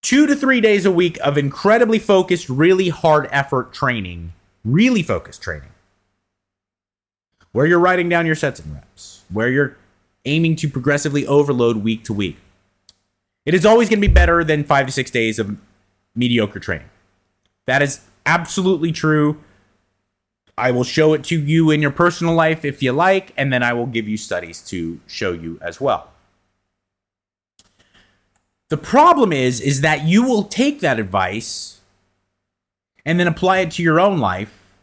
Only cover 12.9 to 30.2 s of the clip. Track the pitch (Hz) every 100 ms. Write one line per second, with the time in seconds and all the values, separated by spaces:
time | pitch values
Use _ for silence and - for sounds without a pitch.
12.9 | _ _ _ _ _ - 175 208 226 233
13.9 | 220 202 175 175 170 160 151 143 139 135
14.9 | 135 131 123 113 110 101 104 _ _ _
15.9 | _ _ - 123 120 104 101 - 82 -
16.9 | _ _ _ _ _ _ _ - 131 143
17.9 | - _ _ - 170 165 - 185 180 165
18.9 | 160 156 151 151 151 _ _ _ _ _
19.9 | _ _ _ _ _ _ - 123 123 123
20.9 | - 156 156 139 170 143 160 160 151 147
21.9 | 139 175 175 170 165 160 160 143 - 131
22.9 | 131 180 196 190 - 139 127 120 120 120
23.9 | 113 107 107 - 90 85 82 - 92 82
24.9 | 82 _ - 98 87 80 82 85 85 135
25.9 | 95 - _ _ _ _ _ _ _ _
26.9 | _ _ _ _ _ _ _ _ _ _
27.9 | _ _ _ _ _ _ _ _ 151 -
28.9 | 247 320 330 220 147 127 123 139 139 156
29.9 | 151 156 190